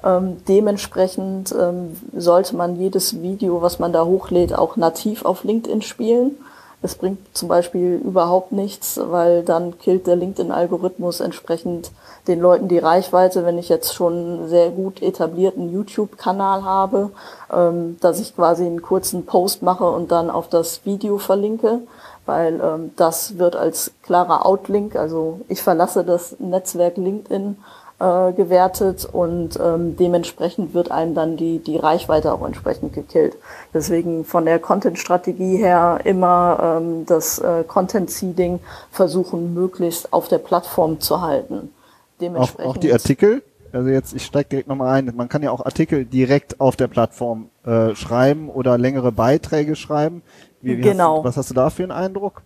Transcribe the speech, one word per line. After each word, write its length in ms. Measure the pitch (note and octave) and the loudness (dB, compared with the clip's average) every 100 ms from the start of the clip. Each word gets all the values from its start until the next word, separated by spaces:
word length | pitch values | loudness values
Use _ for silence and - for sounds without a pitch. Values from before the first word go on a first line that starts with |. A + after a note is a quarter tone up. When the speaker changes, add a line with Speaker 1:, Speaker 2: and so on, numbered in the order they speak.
Speaker 1:
Ähm, 360 | F#3+ F#3 F#3+ F3 - | 2 2 0 -4 2
dementsprechend, 1040 | F#3+ G#3 G3+ - - F#3 F#3+ F#3+ F#3+ F#3+ - | 4 4 0 -4 0 0 0 -6 -6 -4 0
ähm, 380 | F3 F3+ F3 E3 - - | 0 -2 -8 -12 -12 -2
sollte 400 | F3 F3 F#3+ E3+ | 4 4 4 -2
man 200 | F3 F3 | -2 -2
jedes 440 | F#3+ F#3+ - F3 | 0 0 -2 -4
Video, 400 | F3 G3 F#3+ E3+ | -6 -2 -2 2
was 180 | F3 - | 0 0
man 140 | F3 | 0
da 120 | E3 E3+ | 2 4
hochlädt, 480 | F#3 - F3 E3+ | 2 2 2 2
auch 220 | - E3 - | 2 0 2
nativ 480 | E3 - G#3+ G#3+ - | 0 0 -4 -2 -2
auf 180 | F#3 | -2
LinkedIn 380 | F#3+ A3+ A3+ G#3+ | 0 -2 0 -4
spielen. 540 | G#3 - A3+ A#3 C4 C#4+ - - - - | -4 -4 2 2 2 -2 -18 -20 -20 -10
Es 120 | F#3 | -10
bringt 240 | - F#3 F#3+ - | -4 -6 -6 -10
zum 160 | - F3 | -10 2
Beispiel 520 | F3 F3 F3+ F3+ F3 | 2 2 -2 0 0
überhaupt 480 | - F#3 E3+ F#3 F#3 | 0 0 2 2 0
nichts, 480 | G3+ G3+ - - - | -4 -4 -8 -10 -6
weil 400 | - F3 E3+ F3 | -2 2 4 4
dann 360 | F3 E3+ F3 E3+ | 2 0 -2 -4
killt 280 | - F#3 F#3 | 0 0 2
der 80 | F3 | 0
LinkedIn-Algorithmus 1040 | F3+ F#3+ E3+ - F3 F3 F#3 F#3 F3 E3+ | 0 -4 -4 -2 -2 -2 -4 -4 -6 -4
entsprechend 680 | - - - E3 F3 E3+ - - - - - | -6 -6 -6 -6 -4 -8 -10 -20 -20 -8 -2
den 100 | E3+ | 2
Leuten 300 | F3 F3+ G3 | 6 4 4
die 100 | F3 | 2
Reichweite. 680 | D#3+ F3+ F#3+ F3+ F#3 F#3 | 4 2 4 4 4 4
Wenn 140 | F3 E3+ | 0 -2
ich 100 | F3 | 0
jetzt 260 | E3 - | 0 0
schon 180 | - F3 | -2 -2
einen 360 | F3 E3+ E3+ E3 | 0 -4 -6 2
sehr 220 | F3 E3+ | 4 4
gut 320 | F3+ F#3+ F#3+ | 0 -6 -2
etablierten 680 | - F#3+ E3 E3+ F#3+ - E3+ | -4 -2 -4 2 0 0 -4
YouTube-Kanal 880 | F3+ G#3 - G#3 - - G3 G3 G3 | -4 -4 -4 -4 -4 -4 0 0 0
habe, 460 | F#3+ F#3+ F#3+ G3 G3+ - - - - | 0 0 2 0 -2 -8 -20 -20 -4
ähm, 440 | F3 E3+ E3+ E3+ E3+ | 2 2 2 -6 0
dass 200 | F3+ E3+ | 0 2
ich 160 | - - | -6 2
quasi 280 | E3+ E3+ | 2 4
einen 180 | F3 E3+ | 0 -4
kurzen 440 | - F#3 F#3 F3+ - | -2 -2 0 -6 0
Post 360 | G3 F#3+ - | 0 2 0
mache 280 | F3+ F#3 F3 | 0 2 0
und 220 | D3 E3 | 0 0
dann 180 | E3+ E3 | 0 0
auf 180 | - E3 | -4 0
das 360 | E3+ E3 - | 0 0 -6
Video 340 | G3+ G3 G#3+ G3+ | -6 -4 -2 -2
verlinke, 600 | - G3 G#3 A3+ A3+ A#3+ A#3+ - - - - | 0 0 0 0 0 0 -6 -20 -20 -14 -4
weil, 340 | D3 E3 E3 | 0 0 0
ähm, 280 | E3 D#3+ D#3+ - | -2 -4 -8 0
das 420 | E3 E3 - F#3 | 0 0 -8 0
wird 180 | F3+ - | 0 2
als 360 | E3 D#3+ - _ | -2 -2 -10 _
klarer 420 | - F3+ F3 D#3+ | 0 2 4 2
Outlink, 520 | - G3 G3 G3+ G#3 - | 4 2 0 -2 -2 -4
also 440 | D#3 E3 D#3+ F3 - | -4 -2 -4 -6 -8
ich 140 | F#3 | -2
verlasse 420 | - E3 F3 G3+ | 2 2 2 0
das 320 | F3 F3 - - | 0 -2 -2 -10
Netzwerk 580 | F#3 F#3 F#3 F3 F3 F3 | -4 -4 -4 0 0 0
LinkedIn, 600 | F#3 G#3 - G3 G3+ G3+ - - - _ | -4 -6 -6 -6 -6 -10 -16 -20 -20 _
äh, 340 | F#3 F3+ F#3 | 0 2 2
gewertet 760 | F3+ F3 F3+ F#3 - F#3+ F#3 - | 2 2 4 4 2 -2 -2 -6
und, 480 | F3+ E3+ F3 E3 - | -2 -2 -2 -6 -2
ähm, 380 | E3+ E3 E3+ D#3+ | 0 0 -2 0
dementsprechend 800 | F3+ F3 E3+ - E3 - E3 | 2 2 -2 -4 -4 -2 -2
wird 160 | F3 E3+ | -2 0
einem 240 | C#3 E3 | -2 0
dann 240 | E3 D#3+ D#3+ | 0 -2 -2
die, 220 | E3 E3 | -2 -2
die 180 | D#3+ D#3 | -2 0
Reichweite 540 | D3+ F3 - D#3 D3+ | 2 0 2 2 2
auch 120 | - | -2
entsprechend 480 | D2 - - - D3 | -4 -6 -6 -4 -6
gekillt. 440 | - - E3 D3+ - - - - | -8 -2 2 2 -2 -20 -20 -6
Deswegen 520 | E3 D3+ E3+ E3+ E3 D#3+ | -6 -2 -2 0 -4 -2
von 180 | F3 | 0
der 140 | D#3+ E3 | 2 0
Content-Strategie 960 | E3+ F#3+ G3 E3+ - F3+ F3+ F3+ F#3 F#3 | 0 0 0 -4 0 0 0 -4 0 2
her 440 | G3 F3 F3 E3+ | 4 4 4 2
immer, 760 | - F#3+ F3+ F3 F3 E3 E3 E3 | 0 2 4 4 4 2 2 0
ähm, 240 | E3 E3 E3 | -2 -6 0
das, 320 | E3 D#3 - | 0 0 -2
äh, 260 | - E3+ E3 | 0 0 0
Content-Seeding 920 | - F#3 G#3+ E3+ - F#3 E3+ F3 F3+ - - - | 0 0 -2 -4 -6 -4 0 0 -2 -8 -20 -14
versuchen, 640 | - F#3 F3 F3+ F3 E3+ | 0 2 2 -2 -4 -4
möglichst 580 | E3+ F#3 F#3 F3 E3+ - | -2 -4 -2 -4 -4 -2
auf 160 | E3+ - | -2 0
der 100 | F3 | -2
Plattform 600 | - F3+ - - D#3+ D#3 | 0 -2 -2 -2 0 -2
zu 220 | - D#3 | -2 -2
halten. 320 | E3+ C#3 - | 0 -2 -4
Speaker 2:
Auch, 80 | G2+ | -12
auch 60 | - _ _ _ _ _ | -12 _ _ _ _ _
die 60 | |
Speaker 1:
Dementsprechend 680 | F3 E3+ B2+ - B2+ B2+ D#3 | -8 -2 -2 -2 -8 -2 2
Speaker 2:
Artikel? 500 | A#2+ - C#3 G3+ B3+ - _ - | 2 2 2 4 2 -6 _ -10
Also 160 | B2 B2+ | -4 0
jetzt, 260 | C3+ - | 0 -2
ich 100 | - | -12
steig 240 | - D3 C#3+ | -4 -4 -2
direkt 200 | C3+ C#3 | -6 -4
nochmal 260 | C3+ B2+ | -4 0
ein. 180 | C3+ C3 A#2 | 0 0 -6
Man 120 | A#2+ | -4
kann 140 | D3 | -2
ja 80 | C#3 | -2
auch 140 | B2 | -4
Artikel 400 | C3 - D#3+ D3+ | -4 -2 0 0
direkt 560 | A#2+ B2+ B2+ C#3+ - - | 0 0 2 2 0 0
auf 160 | C3+ - | 0 2
der 120 | B2 | -2
Plattform, 600 | - A2+ - A#2+ A2+ A2 _ | 2 0 -2 -6 -6 -10 _
äh, 300 | B2 A2+ A2+ | 0 2 2
schreiben 540 | G2 - A#2+ C3 D#3 D3+ | 0 -2 2 4 2 -4
oder 300 | C3+ B2+ A#2+ | -2 2 2
längere 340 | B2+ C#3 B2 | 2 0 0
Beiträge 640 | A2 C#3 D#3 - D#3 D3+ D3+ | 2 2 2 0 -2 -2 -4
schreiben. 460 | - D3 D#3 F3 _ - - _ | -4 -2 -2 -4 _ -20 -20 _
Wie, 160 | B2+ B2 | -4 2
wie 40 | |
Speaker 1:
Genau. 340 | B2+ F#3 E3+ D#3 | 2 4 2 2
Speaker 2:
hast 20 | |
du, 100 | B2+ | 0
was 80 | C#3 | -4
hast 140 | C3 | -2
du 40 | |
da 160 | B2+ C3 | 0 0
für 120 | - | 0
einen 100 | F#3 | -6
Eindruck? 500 | C3 F#3+ F#3+ G3 - | -4 -6 -4 -8 -10